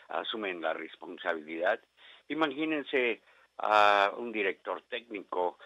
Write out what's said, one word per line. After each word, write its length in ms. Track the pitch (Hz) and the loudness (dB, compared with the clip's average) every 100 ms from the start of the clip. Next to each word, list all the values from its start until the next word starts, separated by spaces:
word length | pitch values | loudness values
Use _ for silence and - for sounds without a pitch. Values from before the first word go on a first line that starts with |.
| - | -10
asumen 520 | 78 87 113 101 87 | -8 -6 -6 -6 -4
la 120 | 80 | -4
responsabilidad. 1080 | 80 80 - 80 85 92 85 78 82 90 113 _ _ - - - | -4 -8 -14 -16 -10 -6 -6 -6 -4 -2 -2 _ _ -20 -18 -8
Imagínense 920 | 147 156 135 156 156 135 143 123 107 _ _ _ - | -2 -2 -2 -4 -4 -2 0 0 -2 _ _ _ -6
a 540 | 104 107 104 101 101 110 | 4 6 8 8 4 2
un 160 | 120 | -6
director 520 | 110 98 - - 90 | -2 -2 -2 -6 -8
técnico, 760 | - 120 117 104 - 90 90 - | -6 -12 -10 -12 -6 -2 -2 -4